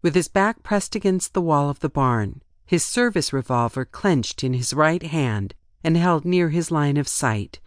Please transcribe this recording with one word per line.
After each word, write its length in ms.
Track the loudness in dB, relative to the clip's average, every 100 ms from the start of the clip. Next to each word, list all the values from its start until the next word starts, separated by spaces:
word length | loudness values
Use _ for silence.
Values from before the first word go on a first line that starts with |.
with 140 | 2 0
his 100 | 0
back 380 | 0 0 -2
pressed 320 | -2 -2 -2 -2
against 360 | 0 0 -2
the 80 | -2
wall 300 | 2 2 0
of 80 | -2
the 100 | -4
barn, 540 | 0 2 2 -2 -8 _ _ -2
his 160 | -2
service 500 | 0 0 0 0 -2
revolver 520 | -4 -2 0 0 -4
clenched 580 | -8 -2 2 2 0 -4
in 100 | -4
his 220 | -2 -2
right 300 | 2 2 2
hand 500 | -2 -2 0 -2 -4 -10 _ _
and 120 | 0 2
held 280 | 4 2
near 240 | 2 2 2
his 240 | 0 0
line 240 | 0 2 0
of 100 | -2
sight 540 | -2 -2 -2 -6 -14